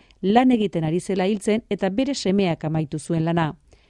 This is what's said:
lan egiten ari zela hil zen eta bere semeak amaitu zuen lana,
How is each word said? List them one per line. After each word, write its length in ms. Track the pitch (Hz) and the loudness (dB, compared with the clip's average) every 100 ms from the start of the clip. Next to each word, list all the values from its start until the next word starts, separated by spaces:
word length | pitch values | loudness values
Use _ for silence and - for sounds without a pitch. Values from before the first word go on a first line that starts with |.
| _ _ | _ _
lan 300 | 185 226 262 | 2 4 4
egiten 320 | 240 208 170 | 2 0 -2
ari 160 | 156 175 | -2 -2
zela 280 | - 190 185 | -2 -2 0
hil 120 | 208 | -2
zen 240 | - 214 - | 0 -2 -2
eta 200 | 196 190 | -4 -2
bere 260 | 202 269 269 | -2 -2 -2
semeak 500 | 196 196 190 160 156 | 0 2 2 0 -2
amaitu 340 | 160 156 156 | -2 -2 -6
zuen 260 | - 165 160 | -4 -2 0
lana, 280 | 170 156 - _ _ _ | 0 0 -4 _ _ _